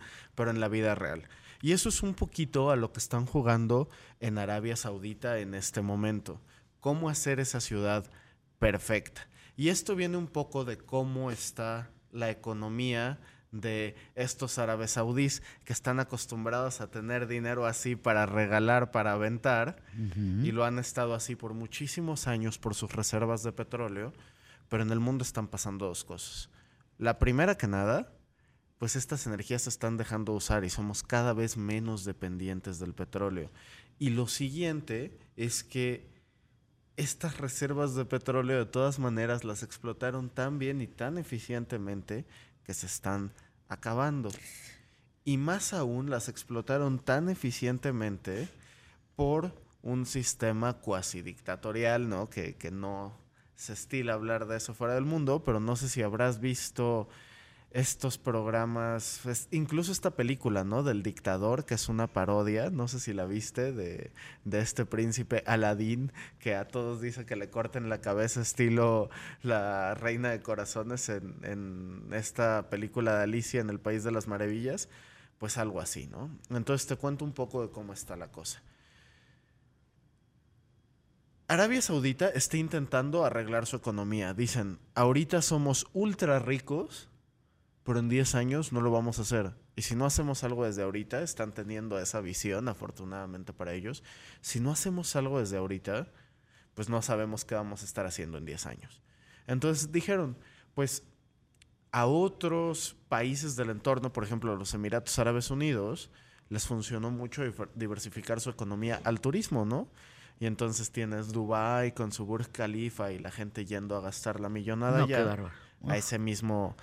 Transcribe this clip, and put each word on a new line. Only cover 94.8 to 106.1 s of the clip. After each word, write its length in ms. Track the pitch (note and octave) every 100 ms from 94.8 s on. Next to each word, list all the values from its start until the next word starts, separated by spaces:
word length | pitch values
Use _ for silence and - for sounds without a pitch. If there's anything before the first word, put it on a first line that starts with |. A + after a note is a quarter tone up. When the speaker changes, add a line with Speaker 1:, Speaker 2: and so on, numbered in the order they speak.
| G3 F3+ E3+
Speaker 1:
algo 240 | D3 C3+ C#3
desde 200 | G#2 F#2+
ahorita, 500 | F#2+ F#2+ G2 G#2+ F3 - - _ _ _ _
pues 140 | - G#2+
no 120 | A#2
sabemos 440 | A2 A2 A2 G#2+
qué 100 | -
vamos 280 | A2 G#2 G#2
a 20 |
estar 220 | G2+ - F#2+
haciendo 320 | F2 D#2+ D#2
en 60 | D#2
diez 200 | D2 -
años. 340 | - - - _ _ _ - -
Entonces 460 | B2+ D3+ D#3 D3+
dijeron, 440 | E3+ E3+ G3 D3 B2 - - -
pues 300 | - C#3 - - _ _ _ _ _ - _ _
a 140 | A#2+ A#2+
otros 880 | D#3 F#3+ - E3+ E3 E3 D#3 - - -
países 460 | A#2 B2 C#3 D3+
del 160 | B2 A#2
entorno, 420 | G#2+ C#3 C3 B2+
por 120 | B2
ejemplo, 280 | G#2 A2+ A2+
a 40 | G2
los 180 | G2
Emiratos 420 | G#2+ G#2 A#2+ A#2+ -
Árabes 320 | A#2 A#2+ A#2+
Unidos, 580 | C#3 D3+ A#2+ G#2 D#3+ -